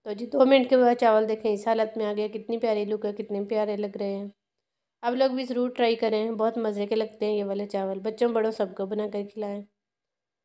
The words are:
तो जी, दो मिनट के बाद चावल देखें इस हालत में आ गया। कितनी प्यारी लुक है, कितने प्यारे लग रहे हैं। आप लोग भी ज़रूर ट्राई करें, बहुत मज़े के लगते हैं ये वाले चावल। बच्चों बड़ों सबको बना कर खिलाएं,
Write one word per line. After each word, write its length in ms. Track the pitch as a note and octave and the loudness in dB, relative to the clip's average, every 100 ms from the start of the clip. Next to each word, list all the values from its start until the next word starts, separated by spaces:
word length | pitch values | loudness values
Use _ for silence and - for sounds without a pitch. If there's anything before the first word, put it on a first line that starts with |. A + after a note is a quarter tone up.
| - | -10
तो 80 | |
जी, 120 | G#3 A#3+ | -8 -2
दो 180 | C#4 C4 | 2 6
मिनट 240 | C4+ B3 | 6 6
के 80 | B3+ | 4
बाद 200 | B3 A#3+ | 4 4
चावल 280 | A#3 G#3+ G#3+ | 4 4 4
देखें 240 | A3 A3 | 0 -2
इस 160 | G#3 A3 | -2 0
हालत 260 | A3+ G#3+ A3+ | 0 0 -2
में 80 | G#3+ | -4
आ 80 | |
गया। 140 | G#3 G#3+ | -2 -4
कितनी 280 | G#3+ G3+ A3+ | -6 -6 -4
प्यारी 260 | A#3 G#3+ G#3 | 0 0 -2
लुक 200 | G#3 G#3 | -4 -4
है, 80 | |
कितने 300 | G3+ G#3 G3+ G3+ | -6 -6 -6 -2
प्यारे 300 | G#3+ G#3+ G#3 | -2 -2 -2
लग 200 | G#3 G3+ | -4 -4
रहे 160 | G3+ | -6
हैं। 180 | G3 G3+ - _ _ _ _ _ _ | -6 -8 -14 _ _ _ _ _ _
आप 100 | A#3+ B3 | -2 2
लोग 160 | C4+ | 2
भी 140 | B3+ B3+ | 2 -2
ज़रूर 260 | B3 B3 | 0 -2
ट्राई 240 | B3 A#3 A3+ | 2 2 4
करें, 400 | A3+ G#3+ A3 A3 | 2 2 0 0
बहुत 200 | A3 A3+ | 0 0
मज़े 260 | A3 G3+ G3+ | -2 -2 0
के 80 | A3 | 0
लगते 300 | G#3+ - G#3+ | -2 -2 -2
हैं 80 | |
ये 100 | G#3 G3+ | 0 -2
वाले 200 | G3 G3+ | -4 -4
चावल। 320 | G3+ F#3+ G3 | -2 -2 -4
बच्चों 300 | G3+ G#3+ A#3+ | -4 0 0
बड़ों 180 | A3+ G#3+ | 2 0
सबको 320 | A3 G3 F#3 G3 | 0 -4 -4 -4
बना 200 | G#3 G#3 | -4 -4
कर 160 | G3+ G3+ | -4 -8
खिलाएं, 380 | G#3+ G#3 G3+ G3+ _ _ _ _ _ _ _ | -8 -8 -8 -12 _ _ _ _ _ _ _